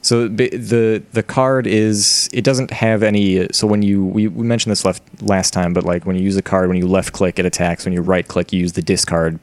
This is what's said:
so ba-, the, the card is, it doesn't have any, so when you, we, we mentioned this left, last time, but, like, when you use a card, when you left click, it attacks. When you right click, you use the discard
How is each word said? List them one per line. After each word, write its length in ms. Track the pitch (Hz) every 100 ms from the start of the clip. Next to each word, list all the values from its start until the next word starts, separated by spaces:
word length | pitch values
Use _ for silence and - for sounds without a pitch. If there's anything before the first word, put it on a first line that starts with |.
so 260 | - 120 117
ba-, 220 | 104 127
the, 520 | 117 113 117 113 110 -
the 100 | 117
card 440 | 107 - 131 135 113
is, 640 | 107 110 104 101 - -
it 120 | 127
doesn't 260 | 117 131 131
have 320 | - 113 110
any, 440 | 107 104 101 92 90
so 140 | - 107
when 160 | 104
you, 220 | 101 98
we, 240 | 95 95 107
we 180 | 95 117
mentioned 240 | 117 110
this 140 | 101
left, 180 | 95 92 _ -
last 300 | 101 98 92
time, 200 | 95 90
but, 120 | 90
like, 220 | 90 87 87
when 100 | 92
you 60 |
use 140 | 98 98
a 60 |
card, 260 | - 95 92
when 80 | 90
you 80 | 90
left 260 | 95 -
click, 260 | - 92 85
it 60 | 90
attacks. 380 | - 87 85
When 80 | -
you 80 | 87
right 260 | 87 92 85
click, 260 | - 87
you 80 | 95
use 120 | 87
the 80 | 87
discard 560 | 82 92 - 85 82 82